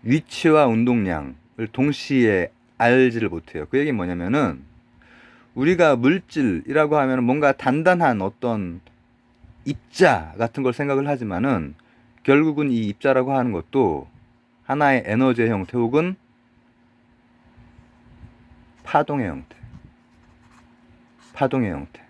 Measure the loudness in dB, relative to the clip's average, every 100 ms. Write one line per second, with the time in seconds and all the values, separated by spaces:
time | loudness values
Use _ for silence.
0 | 0 -2 -2 -2 4 6 4 4 2 2
1 | 0 -4 -6 -16 _ -10 -8 -2 -2 -2
2 | -2 2 2 2 -2 _ _ _ 2 4
3 | 4 0 -4 -6 -12 -12 -4 -2 -2 -4
4 | -4 -6 -2 0 -2 -4 -16 -20 _ _
5 | _ -20 -20 _ _ -4 0 4 4 4
6 | 2 0 -4 -2 -2 -2 -2 0 2 0
7 | 0 0 0 2 2 2 -2 2 2 2
8 | 2 0 -4 -4 -6 -4 -6 -12 -18 _
9 | _ _ _ _ -20 -14 -10 -10 _ 2
10 | 4 4 -4 -6 -6 -2 -4 -2 -2 -2
11 | -2 -4 -4 -2 0 -2 -4 -14 _ _
12 | _ _ 2 4 2 0 -2 -2 -4 -2
13 | 0 0 0 0 -2 -4 -4 0 0 -2
14 | -10 -20 _ _ _ _ -6 0 2 2
15 | 0 0 0 2 0 -2 -4 -4 0 0
16 | -2 -8 _ _ _ _ _ _ _ _
17 | _ _ _ _ _ _ -20 -20 _ _
18 | _ -20 -20 _ _ -20 _ _ -2 -2
19 | 0 -2 -4 -6 -16 -20 -20 -20 -20 _
20 | _ _ _ _ _ _ _ _ _ _
21 | _ _ _ -4 -2 0 -2 -4 -12 -20
22 | _